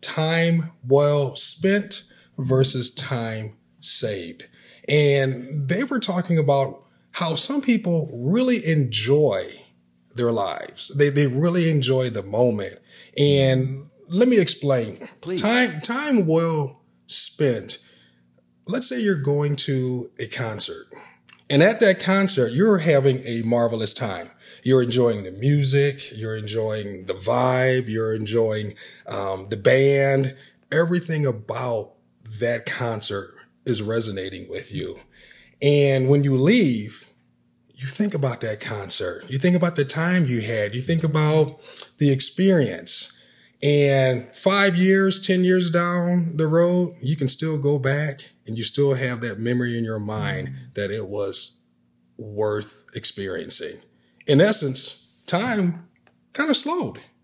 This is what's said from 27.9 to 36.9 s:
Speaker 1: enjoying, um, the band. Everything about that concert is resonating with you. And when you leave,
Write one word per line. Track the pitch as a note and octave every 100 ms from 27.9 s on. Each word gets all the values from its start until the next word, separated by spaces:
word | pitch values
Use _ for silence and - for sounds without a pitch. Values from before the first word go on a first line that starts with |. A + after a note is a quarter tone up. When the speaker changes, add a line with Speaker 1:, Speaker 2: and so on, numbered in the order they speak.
| A2 A2 A2
Speaker 1:
enjoying, | G#2+ A2+ A2+ G#2+ G#2 - - - -
um, | G#2 G2 F#2+ G2
the | G#2+
band. | G2 C3 C#3 C#3 C#3 C3+ C3+ - - _ _
Everything | D3 E3+ F3 E3+ D#3 C#3+
about | A2 G#2+ A2+ B2+ A#2 G#2 _ _ _ A2 G#2+
that | A#2 A#2 -
concert | - B2 A2 - G2+ F#2+ - - _ -
is | A2+
resonating | G#2 A2+ A2 G2 F#2+ F#2 F2
with | F2+ -
you. | F#2+ F2+ F2 - _ - - _ _
And | C#3+ D3 C#3 C3+ C3
when | C#3+
you | C#3+ C3
leave, | C#3+ A#3+ E3+ A#2 G#2